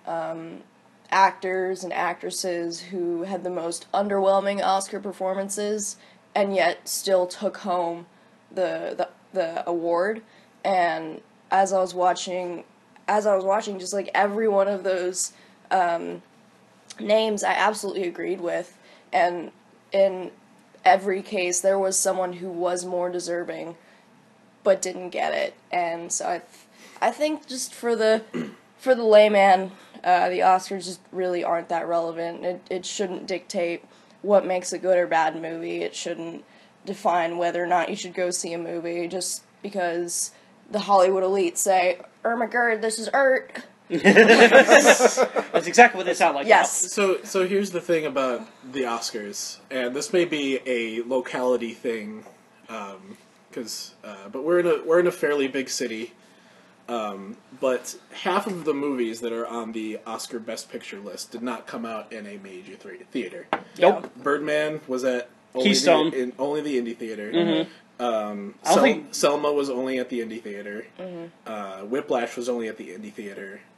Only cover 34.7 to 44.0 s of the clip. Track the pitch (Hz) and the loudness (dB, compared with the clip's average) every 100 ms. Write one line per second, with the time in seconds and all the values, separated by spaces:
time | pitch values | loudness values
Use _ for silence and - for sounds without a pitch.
34.7 | 175 175 180 170 165 160 160 160 165 170 | -4 2 4 4 2 0 -2 -8 -8 -8
35.7 | 170 170 - 175 170 165 165 - - - | -6 -6 -6 -8 -8 -10 -12 -16 -20 -20
36.7 | _ - 196 202 175 165 170 170 170 175 | _ -12 -4 0 0 0 -2 -2 -2 0
37.7 | 175 165 202 180 175 180 180 185 170 170 | 0 0 -4 -8 -4 -4 -4 -6 -8 -8
38.7 | 170 170 170 170 185 180 - - _ 202 | -8 -6 -6 -6 -6 -6 -8 -14 _ -10
39.7 | 202 175 170 175 - - - _ _ - | -4 -2 -2 -4 -6 -8 -10 _ _ -8
40.7 | 208 185 196 185 190 185 196 175 - 202 | -4 4 6 6 4 2 2 0 0 2
41.7 | 185 180 175 - _ 220 233 226 233 240 | 4 4 0 -6 _ -2 -2 0 0 2
42.7 | 220 220 220 220 262 269 262 - - - | 0 -2 -4 0 4 4 4 0 -14 -16
43.7 | _ - 165 | _ -6 2